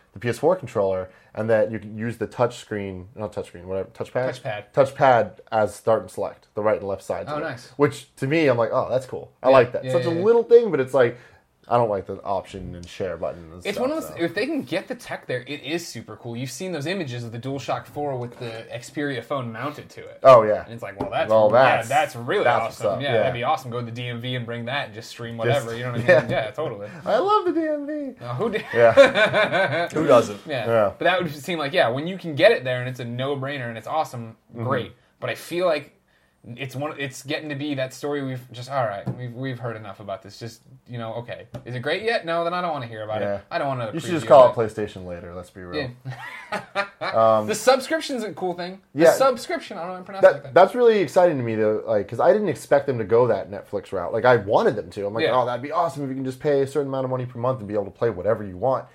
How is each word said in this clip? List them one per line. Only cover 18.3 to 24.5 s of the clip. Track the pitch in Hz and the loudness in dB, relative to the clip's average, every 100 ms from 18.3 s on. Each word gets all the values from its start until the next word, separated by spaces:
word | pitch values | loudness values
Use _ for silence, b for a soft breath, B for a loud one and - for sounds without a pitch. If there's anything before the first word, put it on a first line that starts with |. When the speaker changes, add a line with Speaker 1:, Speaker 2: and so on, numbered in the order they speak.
| - | -10
Speaker 2:
the | 117 113 107 | -12 -12 -12
Xperia | 120 - - 143 127 | -14 -10 -6 -4 -6
phone | - 139 117 | -6 -6 -6
mounted | 110 139 139 85 | -8 -10 -10 -16
to | - | -18
it. | 82 - | -18 4
Speaker 1:
Oh, | 135 123 | 10 10
yeah. | 107 98 | 8 0
Speaker 2:
And | 90 | -2
it's | 117 | -12
like, | 101 98 | -12 -8
well, | - | -6
that's, | 127 107 | -2 4
Speaker 1:
Well, | 110 107 | 6 6
Speaker 2:
yeah, | 117 131 123 | 8 6 4
Speaker 1:
that's, | 113 | 2
Speaker 2:
that's | 139 143 120 | 0 0 -4
really | 120 196 | -4 0
Speaker 1:
that's | 135 117 113 - | 2 2 -2 -2
Speaker 2:
awesome. | 110 | -2
Speaker 1:
what's | 95 | -2
up, | |
Speaker 2:
Yeah, | 139 | 0
Speaker 1:
yeah. | 113 | 2
Speaker 2:
that'd | 117 | 2
be | 120 | 0
awesome. | 123 151 127 | -2 -2 -4
Go | 120 | -8
to | 117 | -8
the | |
D | 117 123 | -10 -8
M | 120 | -8
V | 123 127 | -6 -6
and | |
bring | 117 | -6